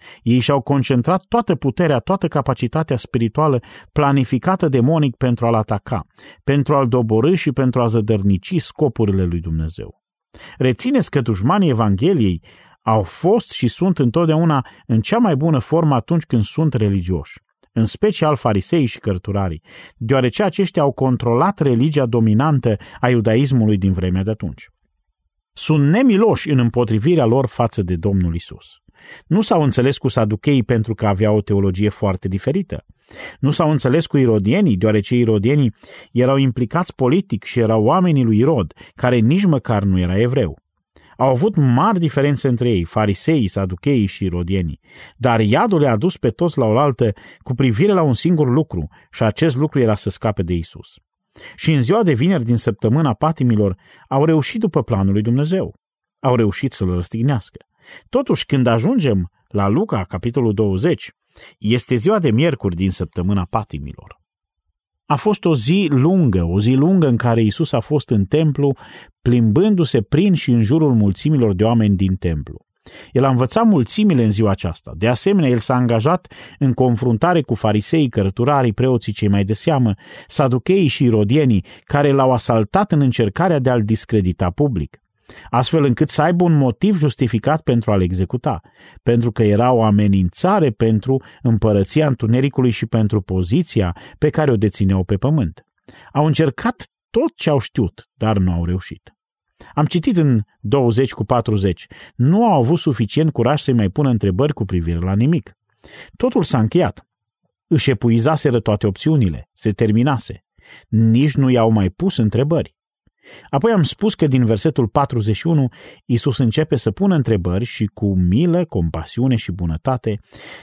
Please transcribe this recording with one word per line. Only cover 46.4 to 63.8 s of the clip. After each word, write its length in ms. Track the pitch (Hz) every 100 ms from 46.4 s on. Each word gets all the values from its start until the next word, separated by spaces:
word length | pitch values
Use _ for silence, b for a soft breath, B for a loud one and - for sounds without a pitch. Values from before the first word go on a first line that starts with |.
| 170 143
la 80 | 113
oaltă 480 | 113 147 120 113 - B B
cu 140 | -
privire 400 | 123 131 107 202
la 80 | 190
un 120 | 151
singur 360 | 123 170 165 143
lucru, 380 | 127 - 90 73 b b
și 120 | -
acest 320 | 110 - 165 127
lucru 240 | 151 139
era 160 | 113 104
să 140 | -
scape 340 | - 110 101
de 100 | 87
Isus. 400 | 87 80 - - - _ _ _ B B B
Și 180 | -
în 80 | 147
ziua 220 | 117 214
de 100 | 190
vineri 300 | 117 170 175
din 120 | 113 120
săptămâna 580 | - 101 113 139 147
patimilor 640 | - 156 160 127 107 101 90 b b b
au 180 | 135 160
reușit 340 | 160 131 226
după 240 | 220 151
planul 300 | 113 104 98
lui 80 | 101
Dumnezeu. 540 | 107 127 151 190 104 - _ _ _ _
Au 160 | - 120
reușit 360 | 107 - 135
să-l 220 | - 92
răstignească. 720 | 90 87 113 131 127 - - - B B B B
Totuși, 360 | 254 269 151 -
când 220 | 139 120
ajungem 640 | 113 156 262 143 98 90 - _
la 200 | 101 98
Luca, 360 | 123 208 117
capitolul 500 | 90 92 120 127 117
douăzeci, 580 | 101 104 95 156 156 - - _ B B B
este 380 | 104 120 - 123
ziua 240 | 147 214
de 120 | 160
miercuri 440 | 110 165 139 98 85
din 140 | 95
săptămâna 580 | - 85 - 90 101 87
patimilor. 720 | 110 101 73